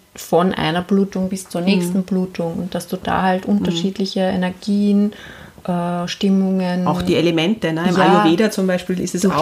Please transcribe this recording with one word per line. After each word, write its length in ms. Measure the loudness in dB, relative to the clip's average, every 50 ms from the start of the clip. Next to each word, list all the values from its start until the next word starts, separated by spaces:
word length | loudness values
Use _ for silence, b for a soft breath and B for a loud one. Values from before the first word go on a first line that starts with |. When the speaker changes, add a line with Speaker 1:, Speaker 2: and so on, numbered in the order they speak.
| _ _ -18
Speaker 1:
von 380 | -14 -4 0 2 2 2 2
einer 300 | 0 0 -2 -2 -2 -2
Blutung 460 | 0 0 2 2 2 0 -2 -4 -4 -4
bis 180 | -4 -8 -10 -8
zur 140 | -6 -2
nächsten 360 | 2 2 2 2 2 0 -2 -2
Speaker 2:
Mhm. 40 | -2
Speaker 1:
Blutung 500 | 0 -2 -2 -2 -2 -4 -4 -4 -4 -4 -6
und 160 | -6 -6 -6
dass 120 | -8 -6
du 100 | -6 -8 -6
da 240 | -4 -2 -2 0
halt 240 | 2 2 0 0 0 0
Speaker 2:
Mhm. 80 | 0 0
Speaker 1:
unterschiedliche 640 | 2 0 -2 0 -2 -2 -2 -2 -4 -2 -2 -2
Energien, 920 | 0 0 0 0 -2 -4 -4 -6 -4 -2 0 2 2 4 4 2 2 0 B B B B B B B B B B -6
äh, 400 | -4 -4 -2 -2 -2 -4 -4 -4 -6
Stimmungen 760 | -6 -2 0 2 2 2 2 2 0 0 0 -2 -2 -2 0
Speaker 2:
Auch 140 | 0 -2 0
die 160 | 0 0 2
Elemente, 560 | 2 2 2 2 2 2 0 0 0 -2 -2
ne? 140 | -2 0 0 2
Im 80 | 2
Speaker 1:
Ja. 260 | 4 4 4 4 4
Speaker 2:
Ayurveda 280 | 4 4 4 4 2 2
zum 160 | 2 0 0
Beispiel 340 | 0 0 -2 -2 -4 -4 -4
ist 140 | -4 -4 -2
es 100 | 0 2
auch, 160 | 2 2 4